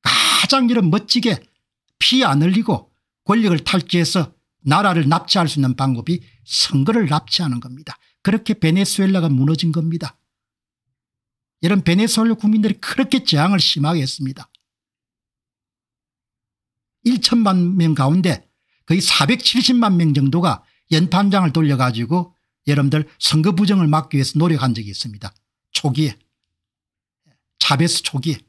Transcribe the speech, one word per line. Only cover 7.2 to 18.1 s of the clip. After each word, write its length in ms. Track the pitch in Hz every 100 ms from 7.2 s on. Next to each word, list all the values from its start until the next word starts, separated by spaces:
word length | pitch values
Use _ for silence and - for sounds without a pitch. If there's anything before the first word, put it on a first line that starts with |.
| - - 165 120
겁니다. 360 | 120 127 156 - _ _
그렇게 320 | - 220 -
베네수엘라가 760 | 214 160 175 196 - 190 190 170
무너진 440 | 135 139 156 170
겁니다. 440 | 156 165 160 156 _ _ _ _ _ _ _ _ _ _ _ _ _ _ _
이런 220 | 165 202
베네수엘라 520 | - 175 226 220 226
국민들이 400 | 226 208 220 214
그렇게 500 | 196 - - 269 269
재앙을 340 | - 151 165 196
심하게 440 | - - 147 170
했습니다. 460 | 135 - 135 135 - _ _ _ _ _ _ _ _ _ _ _ _ _ _ _ _ _ _ _ _ _ _ _ _ _
일천만 720 | 233 240 - 240 208 190 175 190
명 180 | 165
가운데 540 | 147 135